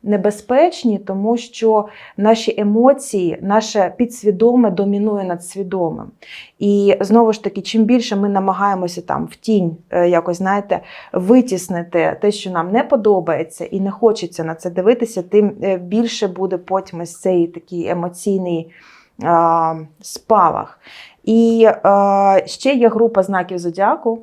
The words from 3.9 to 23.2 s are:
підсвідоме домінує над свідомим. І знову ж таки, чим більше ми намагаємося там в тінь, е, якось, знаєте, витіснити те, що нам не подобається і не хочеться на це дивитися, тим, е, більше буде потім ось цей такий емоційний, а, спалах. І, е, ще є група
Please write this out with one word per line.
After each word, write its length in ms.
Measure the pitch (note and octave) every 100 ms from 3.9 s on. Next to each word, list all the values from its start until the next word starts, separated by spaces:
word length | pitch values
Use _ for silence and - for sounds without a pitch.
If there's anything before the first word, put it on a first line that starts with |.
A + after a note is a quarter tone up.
| -
підсвідоме 720 | A#3+ - G#3 F#3 A3+ B3 A3+
домінує 540 | F3+ G3+ G3+ G#3+ G#3
над 200 | F#3+ F3
свідомим. 640 | F3 F#3+ F#3 F#3+ E3+ D#3 - _ - - - _
І 380 | G3+ G3+ G3+ G3+
знову 320 | G3 A3+ A3+
ж 120 | G#3+
таки, 160 | G3+ G3
чим 240 | F3 A3+
більше 320 | A3 B3 A3+ G3+
ми 120 | G3+
намагаємося 720 | G3 F#3+ F#3 G3+ F#3+ F3 F3
там 240 | - C#3 D#3+
в 100 | -
тінь, 400 | - G#3 E3+ D#3+ _
е, 180 | F3 F3
якось, 280 | E3+ F3 F3
знаєте, 440 | F#3+ G3+ G3+ F3+ - - -
витіснити 1040 | F#3 F#3 B3+ B3 F#3 - F3 E3+ F3 D#3+ D3+
те, 100 | G#3
що 200 | G#3 F#3+
нам 220 | F3+ F3
не 100 | G#3+
подобається 840 | D4 C4+ G#3+ G3 E3 D3 E3 -
і 160 | E3+ G3
не 100 | G3
хочеться 540 | F#3+ A#3 G#3+ E3+ -
на 100 | D#3+
це 160 | D#3+ F#3
дивитися, 520 | F3 F#3 B3 A3+ -
тим, 300 | F3+ G#3 G#3 -
е, 140 | G3 F#3
більше 520 | F3+ G#3 A#3 - G3+
буде 300 | F3+ F#3+ F3+
потім 420 | F3+ F#3+ F#3 E3+
ось 200 | E3+ -
цей 260 | F#3+ F3+ E3+
такий 420 | E3+ _ F3 A2
емоційний, 840 | F3 F3 F3 - F#3+ F3+ E3+ E3 - - - _ -
а, 500 | D#3 E3+ E3 E3 D#3+ D#3+ D#3 _
спалах. 800 | - - _ G#3+ E3+ - - _ - - - _
І, 440 | - A3+ A#3 A3+ A3+
е, 720 | - F#3 G3+ G3 G3 G3 G3 F#3
ще 280 | - C4+
є 140 | C#4 A#3
група 340 | G#3+ A#3 A3